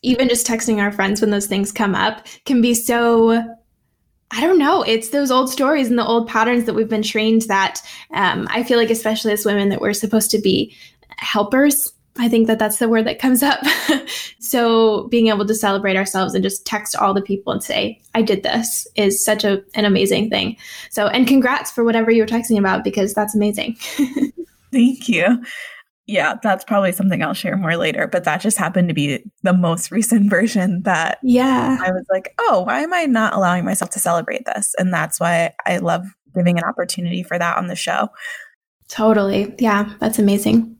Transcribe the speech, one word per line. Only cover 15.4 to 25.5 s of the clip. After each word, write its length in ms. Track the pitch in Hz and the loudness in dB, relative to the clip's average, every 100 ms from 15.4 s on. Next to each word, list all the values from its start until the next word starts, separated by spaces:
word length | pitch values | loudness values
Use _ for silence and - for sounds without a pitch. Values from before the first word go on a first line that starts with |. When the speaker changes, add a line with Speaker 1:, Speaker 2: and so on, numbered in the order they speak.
| 202 | 0
Speaker 1:
to 80 | |
celebrate 420 | 220 208 196 202 190 | 0 0 0 0 0
ourselves 360 | 196 190 185 | 0 -2 0
and 120 | 185 | 0
just 200 | 190 196 | -2 -4
text 320 | - 208 - - | -8 -8 -6 -2
all 160 | 196 | 0
the 80 | 196 | 0
people 320 | 196 196 - | -2 -4 -4
and 100 | - | -6
say, 380 | - - 202 226 _ | -4 -2 -2 -6 _
"I 80 | 226 | -2
did 220 | 214 196 | 0 0
this," 420 | - 226 226 - - | 0 -2 -2 -6 -6
is 280 | - 202 202 | 0 0 0
such 220 | - 214 | -2 0
a, 180 | 208 196 - | 0 -2 -4
an 100 | - | -2
amazing 460 | 208 190 196 196 220 | 2 2 2 0 0
thing. 260 | 202 190 - - - - | -2 -4 -8 -16 -18 -8
So, 180 | - 208 | -2 0
and 180 | 247 247 | 2 4
congrats 440 | 269 247 277 - | 4 4 -2 -4
for 140 | - | 0
whatever 260 | 233 226 220 | 2 2 4
you 120 | 226 | 4
were 40 | 214 | 4
texting 320 | 226 233 214 | 0 0 2
about, 260 | 196 190 | 2 0
because 280 | 202 196 196 | -2 -2 -2
that's 220 | 214 208 | 0 0
amazing. 420 | 214 208 208 - 226 - - 254 277 | 0 0 -2 -6 -8 -10 -4 -2 0
<laughs> 480 | 285 - 330 _ _ | -4 -4 -16 _ _
Speaker 2:
Thank 360 | 269 247 254 - | 2 2 2 -2
you. 340 | 180 180 240 - | 0 2 2 -2